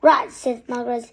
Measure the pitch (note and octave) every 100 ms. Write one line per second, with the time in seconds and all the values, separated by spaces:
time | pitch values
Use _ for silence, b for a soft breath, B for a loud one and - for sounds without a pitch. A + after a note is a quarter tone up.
0 | D4 D4+ - - - A#3 - B3 A#3+ B3
1 | A#3